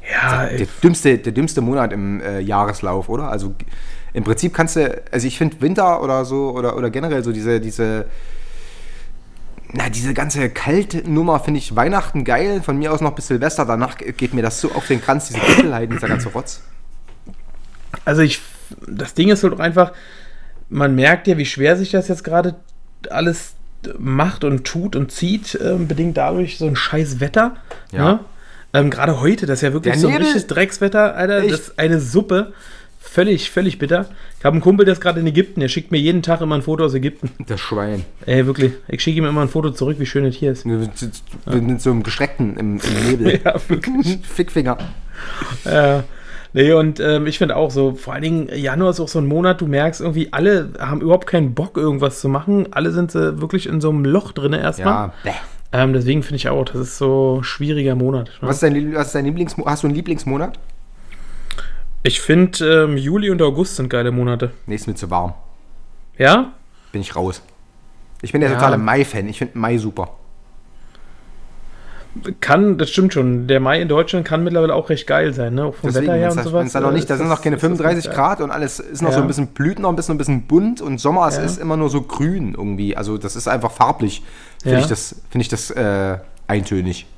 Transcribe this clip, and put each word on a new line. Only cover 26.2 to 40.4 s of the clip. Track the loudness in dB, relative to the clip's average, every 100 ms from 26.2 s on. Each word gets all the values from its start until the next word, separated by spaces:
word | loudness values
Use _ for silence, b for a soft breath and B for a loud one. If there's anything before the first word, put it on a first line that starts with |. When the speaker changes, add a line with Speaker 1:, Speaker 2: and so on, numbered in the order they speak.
| 0 0 -2 -2
Speaker 1:
so | -2
ein | 0
scheiß | 0 0 -2 -2
Wetter, | 0 2 2 B B B B
Speaker 2:
Ja. | 0 4
Speaker 1:
ne? | 4 0 B B B B
Ähm, | 2 2
gerade | 2 0 2
heute, | 2 2 2
das | 0
ist |
ja | 0
wirklich | 0 2
Speaker 2:
Der | 4
Speaker 1:
so | 4
ein |
Speaker 2:
Nebel. | 4 4
Speaker 1:
richtiges | 2 0
Dreckswetter, | 0 0 0 0 4 2 2
Alter, | 0 2
Speaker 2:
Echt? | 2
Speaker 1:
das | 0
ist | -4 -2
eine | 2 2
Suppe. | 2 0 2 0 0 B B B B B
Völlig, | -4 2 4 2 0
völlig | 0 0 -2
bitter. | 0 0 -2 B B B
Ich |
hab | 2
einen | 4
Kumpel, | 6 6 6
der |
ist | 6
gerade | 2 2
in | 2
Ägypten, | 2 2 2
der | 0
schickt | -2 -2
mir | 0
jeden | 2 2
Tag | 2 0
immer | 2 0
ein |
Foto | 0 0
aus | 2
Ägypten. | 2 -2 -4 -10 -8 -8
Speaker 2:
Das | -6
Schwein. | -4 -2 -2 -4 -6 -10 0
Speaker 1:
Ey, | 2 2
wirklich, | 2 2 0 -8
ich | -4
schicke | 0 2
ihm | 2
immer | 2
ein | 2
Foto | 2 -2
zurück, | 0 -2 -2
wie | -2
schön | 0 0
es |
hier | 0